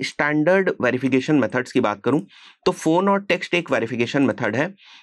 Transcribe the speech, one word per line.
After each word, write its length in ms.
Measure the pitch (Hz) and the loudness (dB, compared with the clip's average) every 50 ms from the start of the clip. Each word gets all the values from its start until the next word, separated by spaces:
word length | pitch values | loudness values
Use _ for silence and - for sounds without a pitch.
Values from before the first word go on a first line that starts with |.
| 135 | -2
स्टैंडर्ड 680 | - - - 156 147 151 151 151 165 185 196 190 185 - - | -6 -4 -4 -2 0 0 2 2 4 2 2 2 0 -2 0
वेरिफिकेशन 540 | 117 123 120 127 131 131 131 131 127 - 151 | 0 0 0 0 0 0 0 0 0 2 2
मेथड्स 360 | 143 113 107 - 127 120 - | 2 2 0 -2 -4 -4 -2
की 80 | - 131 | 0 0
बात 220 | 113 107 104 101 - | 0 0 -2 -2 -2
करूँ 180 | 120 131 165 196 - - - - - - _ _ | 0 0 0 -2 -6 -12 -20 -20 -20 -20 _ _
तो 60 | 185 | -2
फ़ोन 380 | 180 - - 160 160 175 190 202 | -2 0 0 2 2 4 4 2
और 120 | 196 196 202 | 2 0 0
टेक्स्ट 280 | - 175 - - - - | 0 -2 -2 -2 -2 -2
एक 180 | 175 170 - | -4 -2 0
वेरिफिकेशन 520 | 131 113 113 117 123 113 120 113 - 143 139 | 0 0 0 -2 -2 -2 -2 -2 0 0 0
मेथड 320 | 117 104 101 123 104 107 | 0 0 -2 -4 -2 -2
है, 180 | 120 156 190 202 - - - - - | -2 -2 -4 -6 -12 -20 -20 -20 -20